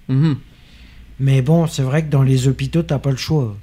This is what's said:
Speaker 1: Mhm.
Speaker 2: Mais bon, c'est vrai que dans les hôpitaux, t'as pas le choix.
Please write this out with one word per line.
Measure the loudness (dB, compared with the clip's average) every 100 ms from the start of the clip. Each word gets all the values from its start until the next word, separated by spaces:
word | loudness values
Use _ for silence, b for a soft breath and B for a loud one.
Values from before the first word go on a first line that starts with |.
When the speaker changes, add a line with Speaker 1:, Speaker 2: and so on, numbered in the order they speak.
| -2
Speaker 1:
Mhm. | 0 2 0 -8 b b b b b b -4
Speaker 2:
Mais | 2 2
bon, | 2 2 2
c'est | -2
vrai | -2 -2
que | 0
dans | 2
les | 2 2 2
hôpitaux, | -2 -2 -2
t'as | -2 -2
pas | -2
le | -4
choix. | -2 -2 -2 -8